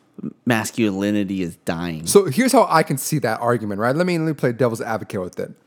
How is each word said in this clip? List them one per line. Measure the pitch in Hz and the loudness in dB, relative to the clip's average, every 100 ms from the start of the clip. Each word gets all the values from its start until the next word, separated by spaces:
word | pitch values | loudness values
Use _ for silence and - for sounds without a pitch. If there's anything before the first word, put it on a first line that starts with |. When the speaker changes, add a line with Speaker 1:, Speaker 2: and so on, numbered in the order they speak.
| _ - - - - | _ -12 -12 -6 0
Speaker 1:
masculinity | 113 107 - 110 95 101 104 95 98 | 0 0 0 0 0 0 0 0 -2
is | 85 - | -4 -6
dying. | - 85 87 80 82 | -6 -4 -4 -6 4
Speaker 2:
So | 196 185 | 4 4
here's | 131 254 | 0 4
how | 262 180 | 4 4
I | 160 | 4
can | 160 143 | 2 -2
see | - 151 | -2 -2
that | 117 110 | -2 -2
argument, | 120 120 107 101 | 0 0 -2 -2
right? | 117 | 0
Let | 143 180 | 0 0
me, | 170 | 0
let | 160 | -2
me | |
play | 151 135 | 0 -2
devil's | 117 123 110 | 0 0 0
advocate | 113 110 107 101 | -4 -6 -6 -8
with | 90 - | -8 -8
it. | 95 - | -10 -10